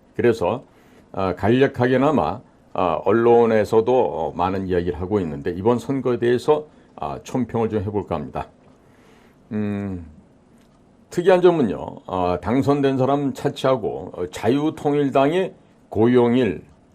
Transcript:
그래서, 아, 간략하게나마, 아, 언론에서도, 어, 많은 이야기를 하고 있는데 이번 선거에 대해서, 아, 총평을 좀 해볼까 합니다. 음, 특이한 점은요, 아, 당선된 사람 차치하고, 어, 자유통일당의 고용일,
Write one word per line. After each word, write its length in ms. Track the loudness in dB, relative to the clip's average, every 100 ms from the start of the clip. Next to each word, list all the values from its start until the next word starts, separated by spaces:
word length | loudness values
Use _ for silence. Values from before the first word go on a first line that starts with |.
| _
그래서, 480 | 0 2 2 0 -2 -8 _ _ -20 _
아, 240 | -4 -4
간략하게나마, 1040 | -2 0 4 2 2 0 2 2 2 0 -4 -12 _ _
아, 280 | -2 0 0
언론에서도, 880 | 2 4 6 6 6 2 2 2 4
어, 400 | 2 0 -2 -6 -2
많은 320 | -2 -2 -2
이야기를 320 | -2 -2 -4
하고 180 | -4 -2
있는데 320 | -2 -6 -6
이번 300 | -2 0 0
선거에 400 | -2 -4 -2 -2
대해서, 460 | 0 0 2 0 -2 _ _
아, 240 | -12 -10 -10
총평을 440 | -6 -6 -4 -2 -2
좀 120 | -2
해볼까 340 | -4 -6 -4
합니다. 320 | -6 -6 -10 -12 _ _ _ _ _ _ _ _ _ _
음, 560 | -6 -6 -6 -6 -8 -12 -20 -20 _ _ _ _ _ _ _ _
특이한 320 | 0 2 6
점은요, 540 | 6 4 0 -2 -8 -12 -6
아, 320 | -2 0 -2
당선된 560 | 0 0 2 2 0 0
사람 380 | 0 0 -2
차치하고, 800 | -4 -6 -2 -2 0 -2 -8 -10
어, 120 | -8 -8
자유통일당의 1300 | -4 0 0 0 -2 -2 0 2 2 2 2 -2 -8 _ _ _
고용일, 760 | 2 4 6 4 4 0 -2 -10 -20 _